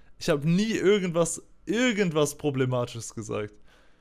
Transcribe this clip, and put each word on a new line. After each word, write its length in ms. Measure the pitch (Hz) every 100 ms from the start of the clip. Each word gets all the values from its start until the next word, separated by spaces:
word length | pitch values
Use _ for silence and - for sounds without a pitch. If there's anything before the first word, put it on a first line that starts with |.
| - -
Ich 100 | -
habe 180 | 147 147
nie 220 | 175 220
irgendwas, 680 | 190 175 208 180 165 165 - - - -
irgendwas 720 | 208 254 202 190 151 147 -
Problematisches 760 | 147 131 131 127 123 117 -
gesagt. 400 | - 101 107 104 - - - - _